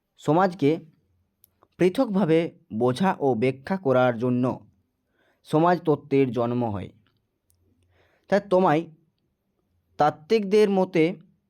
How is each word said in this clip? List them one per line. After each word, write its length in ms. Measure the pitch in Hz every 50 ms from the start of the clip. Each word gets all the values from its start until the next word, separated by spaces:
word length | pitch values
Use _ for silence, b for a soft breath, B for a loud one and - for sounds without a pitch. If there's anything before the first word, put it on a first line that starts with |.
| _ _ _ _
সমাজকে 500 | - - 147 175 190 196 175 - 139 139 160 170 - - _ _ _ _ _ _ _ _ _ _ _ _ _ _ _ _ _ -
পৃথকভাবে 600 | 170 190 185 - 269 226 196 190 190 156 160 165 170 156 - _ _ _ - 110
বোঝা 320 | 120 127 123 - 190 185 185 -
ও 80 | 143 135 127
ব্যাখ্যা 420 | 110 123 131 131 135 - - 190
করার 360 | 185 - 139 127 127 127 127 120 110
জন্য 260 | 120 127 123 123 127 127 - - - _ _ _ _ _ _ _ _ _ _ _ _ _ _ _ _ -
সমাজতত্ত্বের 800 | - 156 165 175 180 165 175 160 147 139 - - 139 139 139 127 113
জন্ম 300 | 123 117 120 120 123 123 113
হয়। 200 | 101 95 95 - - _ _ _ _ _ _ _ _ _ _ _ _ _ _ _ _ _ _ _ _ _ _ _ _ _ _ _
তাই 100 | 190 202 202 202
তোমায় 340 | 185 185 185 170 147 156 170 165 - _ _ _ _ _ _ _ _ _ _ _ _ _ _ _ _ _ _ _ _ -
তাত্ত্বিকদের 720 | 147 151 151 - - _ 220 226 202 190 196 214 214 202
মতে 340 | 202 190 185 185 - 175 156 170 - - - _ _ _ _